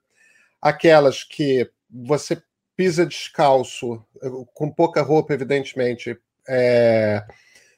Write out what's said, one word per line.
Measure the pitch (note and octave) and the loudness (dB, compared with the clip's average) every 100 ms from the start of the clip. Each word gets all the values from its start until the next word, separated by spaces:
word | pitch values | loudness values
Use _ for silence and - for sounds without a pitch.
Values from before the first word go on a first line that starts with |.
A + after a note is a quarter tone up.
| _ _ _ _ _ _ | _ _ _ _ _ _
aquelas | D3 D3 E3+ D#3 C#3 B2+ | -2 2 6 6 6 2
que | - - C#3+ C3 A2+ _ _ | -6 -6 -2 0 -2 _ _
você | B2 A#2+ D3 - - _ _ _ - | -14 -4 -4 -4 -10 _ _ _ -4
pisa | F#3 D#3+ E3 | -2 0 -2
descalço, | - - - D3 C3+ B2 - B2 A#2 - - C3+ B2+ B2 | -4 -10 0 2 2 0 -8 -10 -10 -14 -16 -14 -12 -16
com | - D3+ | -10 -6
pouca | - E3 D#3+ | -2 0 0
roupa, | C3+ D#3 D3+ | 0 0 0
evidentemente, | C#3 B2 C#3 C3+ - B2 A#2+ - A#2 _ _ - | -4 -4 -4 -4 -4 -4 -6 -10 -14 _ _ -6
é, | B2+ B2 A#2+ A#2 A2+ G#2+ G#2 G#2 - _ _ _ | 0 2 4 4 2 0 -2 -8 -18 _ _ _